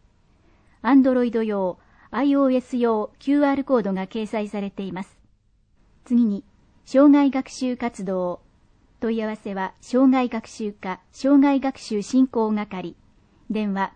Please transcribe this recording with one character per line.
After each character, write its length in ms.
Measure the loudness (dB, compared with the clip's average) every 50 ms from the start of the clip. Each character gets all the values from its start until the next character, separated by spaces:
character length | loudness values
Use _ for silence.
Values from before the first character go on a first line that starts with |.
| _ _ _ _ _ _ _ _ _ _ _ _ _ _ _ _ 0
Android 600 | 4 4 6 6 4 2 2 0 0 -2 -2 -2
用、 360 | -2 -2 -2 -4 -4 -6 _ _ _ _ _ _ -10
ア 100 | -6 -2
イ 140 | 0 2 2
オ 160 | 2 2 2
ー 40 | 2
エ 60 | 0
ス 160 | -2 -4 -4
用、 340 | -2 0 0 0 0 -4 -6 _
キ 160 | _ -4 0 0
ュ 80 | 2
ー 80 | 2 2
ア 40 | 0
ー 20 |
ル 80 | -2 -2
コ 140 | 0 0
ー 40 | 0
ド 120 | 0 0 -4
が 120 | -4 -6
掲 220 | -8 -8 -8 -8
載 200 | -6 -6 -6 -6 -6
さ 120 | -6 -8
れ 80 | -8 -8
て 140 | -8 -10 -10
い 80 | -10
ま 100 | -10 -10 -12
す。 140 | _ _ _ _ _ _ _ _ _ _ _ _ _ _ _ _ _ _ _ _
次 200 | 0 2 2 2
に、 180 | 2 0 -4 -8 _ _ _ _ _ _ _ _
障 260 | -2 4 6 6 8
害 200 | 8 6 4 2
学 180 | 0 -2 -6 -8
習 260 | -8 -8 -6 -6 -6
活 300 | -4 -6 -8 -8 -8 -8
動。 360 | -6 -4 -4 -4 -6 -6 -10 _ _ _ _ _ _ _ _ _ _ _ -8
問 180 | -6 -4 -4
い 40 | -4
合 60 | -4
わ 80 | -6 -8
せ 180 | -10 -10 -10 -8
は、 200 | -8 -8 -8 -10 _
障 300 | -10 -2 0 4 4 4
害 180 | 4 2 0 -2
学 180 | -4 -8 -10
習 240 | -10 -12 -10 -10 -10
課、 300 | -10 -10 -10 -10 -10 -10 _ _
障 300 | -10 -2 2 4 4 6
害 180 | 6 4 2 0
学 200 | -2 -4 -6 -8
習 220 | -10 -6 -6 -6
振 260 | -4 0 2 2 2
興 240 | 2 0 -2 -2 -2
係。 440 | -2 -4 -6 -8 -10 -12 -12 -12 -14 _ _ _ _ _ _ _ _ _ _ -8
電 240 | -6 -4 -4 -4 -2
話、 200 | -2 -4 -4 -6